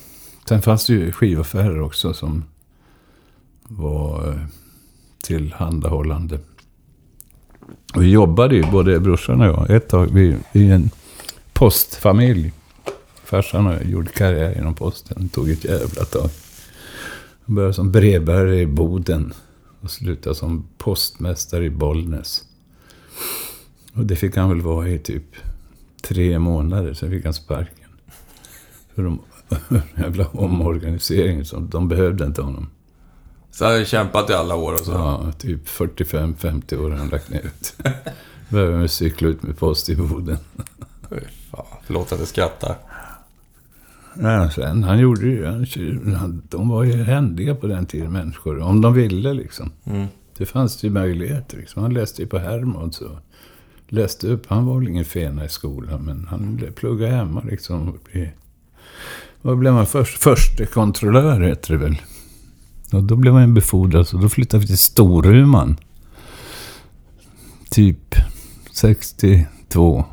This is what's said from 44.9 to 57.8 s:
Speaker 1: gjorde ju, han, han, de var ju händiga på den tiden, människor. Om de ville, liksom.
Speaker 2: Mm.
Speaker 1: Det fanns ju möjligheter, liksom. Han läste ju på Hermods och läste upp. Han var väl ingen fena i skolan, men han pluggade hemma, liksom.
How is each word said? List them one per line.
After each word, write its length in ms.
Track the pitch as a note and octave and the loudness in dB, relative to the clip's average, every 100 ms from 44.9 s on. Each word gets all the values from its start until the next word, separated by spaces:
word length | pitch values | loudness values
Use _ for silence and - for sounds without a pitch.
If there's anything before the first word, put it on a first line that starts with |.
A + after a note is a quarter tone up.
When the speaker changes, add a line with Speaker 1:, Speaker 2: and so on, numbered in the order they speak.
| G#2 | 4
Speaker 1:
gjorde 260 | B2+ A2+ A#2 | 4 2 0
ju, 200 | B2+ D#2 | -2 -4
han, 200 | A2 B2 - D#2+ - G2+ F2+ | -4 -6 -6 -6 -6 -4 -4
han, 260 | F#2 E2+ - | -4 -8 -10
de 200 | E2 A2+ | -4 -2
var 140 | A2 | 0
ju 200 | B2 A#2+ | 0 0
händiga 520 | G#2+ C3+ C3 E2 A2+ C#3 | 0 0 0 -2 -4 -4
på 120 | G#2 | -4
den 180 | F#2 F2+ | -4 -6
tiden, 260 | D2 D#2+ | -6 -6
människor. 480 | F#2 D#2+ D2+ - D2 | -6 -6 -8 -8 -4
Om 220 | D#2+ G#2 | 2 4
de 120 | A2+ | 6
ville, 400 | B2 A2+ F#2 B2 | 4 2 0 -2
liksom. 380 | C#3 - - - - | -4 -8 -12 -14 -12
Speaker 2:
Mm. 240 | - G2+ G2 - _ - | -8 -6 -8 -10 _ -10
Speaker 1:
Det 80 | G2 | -6
fanns 380 | B2+ B2+ - | -2 -2 -2
ju 60 | G#2+ | -4
möjligheter, 680 | G2+ F#2 F2 F2+ C#3 B2+ - | -2 -2 -2 -4 -6 -8 -16
liksom. 240 | - - | -14 -6
Han 100 | A2 | -4
läste 280 | B2 G#2 - | -2 -4 -8
ju 60 | - | -8
på 100 | F#2+ | -6
Hermods 640 | F2 A#2 B2+ F2+ D#2+ - | -6 -6 -6 -6 -8 -10
och 160 | A#1 D#2 - _ _ _ _ _ - | -14 -16 -20 _ _ _ _ _ -8
läste 400 | G#2+ G2+ - G2+ | -2 -2 -4 -4
upp. 180 | A#2+ - | -4 -2
Han 180 | G2+ B2 | -2 0
var 140 | B2+ | -2
väl 80 | B2 | -2
ingen 180 | F2 E2 | -2 -4
fena 400 | F2+ D#2 C#2+ D#2 | -4 -6 -6 -8
i 40 | |
skolan, 520 | - D2 C2+ - D2+ | -10 -10 -10 -10 -8
men 240 | D2+ C#2 F2 | -8 -10 -8
han 320 | F2+ G2+ A2+ A#2 - | -8 -6 -6 -8 -8
pluggade 360 | A#2+ A2+ A2+ B2+ | -6 -2 -2 -2
hemma, 260 | G2 D2+ A2+ | -2 -6 -6
liksom. 400 | G2 - F2 | -8 -6 -6